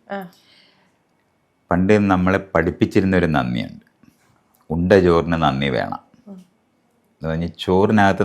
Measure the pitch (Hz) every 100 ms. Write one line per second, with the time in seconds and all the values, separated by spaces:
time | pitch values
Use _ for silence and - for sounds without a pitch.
0 | - 196 180 _ _ _ _ _ _ _
1 | _ _ _ _ _ _ - 87 92 107
2 | 98 92 92 95 - 85 85 - 104 107
3 | 95 92 82 73 62 58 50 - _ _
4 | _ _ _ _ _ _ - 80 90 101
5 | 90 82 82 82 73 67 69 58 50 -
6 | _ _ 208 190 - _ _ _ _ _
7 | _ _ 80 82 87 - - 92 104 107
8 | 98 92